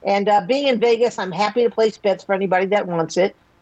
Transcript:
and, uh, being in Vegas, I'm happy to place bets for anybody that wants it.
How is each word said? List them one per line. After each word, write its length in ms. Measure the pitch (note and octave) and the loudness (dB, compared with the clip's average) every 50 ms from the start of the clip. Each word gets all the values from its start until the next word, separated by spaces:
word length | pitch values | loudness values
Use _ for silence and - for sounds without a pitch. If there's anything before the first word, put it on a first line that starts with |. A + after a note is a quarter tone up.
| - | -4
and, 240 | - G3 G3+ G3+ G#3 | -2 -2 0 2 2
uh, 140 | G3+ F3+ F3+ F3 | 2 2 2 0
being 200 | B3+ C#4 C#4+ C#4 | -2 0 0 0
in 120 | B3 G#3+ | 0 2
Vegas, 400 | A#3 A#3+ A#3 A3 A#3+ A3+ - - | 2 2 2 2 2 0 -2 -4
I'm 120 | G3 F#3 | -6 -6
happy 320 | E3 F3 G#3 G#3 G#3 B3 A#3+ | -2 -2 -2 -2 0 0 0
to 60 | A#3 | 0
place 280 | - - A3+ A3 - - | 2 0 0 0 0 -2
bets 240 | - G3+ F#3+ F#3 - | -2 -2 -2 -2 -2
for 100 | - G3 | -4 -2
anybody 320 | F#3+ G3 F#3 F#3 F#3 G3 F#3+ | -2 0 0 0 0 0 0
that 200 | G3+ G#3 F#3+ F3+ | 0 -2 -2 -2
wants 300 | F3 E3 D#3+ D#3 - F3 | -2 -4 -4 -2 0 0
it. 180 | F#3 G#3 - _ _ _ _ _ | 0 0 -2 _ _ _ _ _